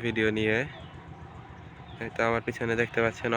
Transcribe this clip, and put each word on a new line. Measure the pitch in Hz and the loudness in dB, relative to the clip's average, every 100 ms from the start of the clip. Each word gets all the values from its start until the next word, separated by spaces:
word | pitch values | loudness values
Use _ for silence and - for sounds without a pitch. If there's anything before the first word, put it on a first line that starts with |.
ভিডিও | 117 113 110 107 | 2 2 4 4
নিয়ে। | 107 110 147 - - - - - - - - - - - - - | 4 2 0 -6 -14 -14 -14 -14 -14 -16 -16 -16 -16 -16 -14 -8
এই | 113 - | -8 2
তো | 113 | 2
আমার | 117 113 | 4 0
পিছনে | 117 117 113 | -2 0 2
দেখতে | 117 - | 2 4
পাচ্ছেন | 113 - 120 | 4 2 2